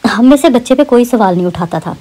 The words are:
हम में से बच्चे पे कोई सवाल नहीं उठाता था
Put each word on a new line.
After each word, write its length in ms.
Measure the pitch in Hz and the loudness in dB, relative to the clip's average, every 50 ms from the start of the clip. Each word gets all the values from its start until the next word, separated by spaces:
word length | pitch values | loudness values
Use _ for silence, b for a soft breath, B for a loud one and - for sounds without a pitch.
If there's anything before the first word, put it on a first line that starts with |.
| - | -4
हम 180 | 226 - 202 240 | -4 -2 2 2
में 120 | 254 294 | 2 2
से 120 | 277 - 330 | 4 2 2
बच्चे 260 | 240 240 233 - 262 | 0 0 0 0 0
पे 80 | 254 294 | 0 2
कोई 220 | 277 247 240 240 | 2 2 2 2
सवाल 300 | 240 - 226 214 185 180 | 2 0 0 0 0 0
नहीं 100 | 180 175 | -2 -2
उठाता 340 | 180 165 - 170 165 - 160 | -4 -4 -6 -8 -6 -6 -8
था 160 | - 170 - - | -8 -8 -12 -12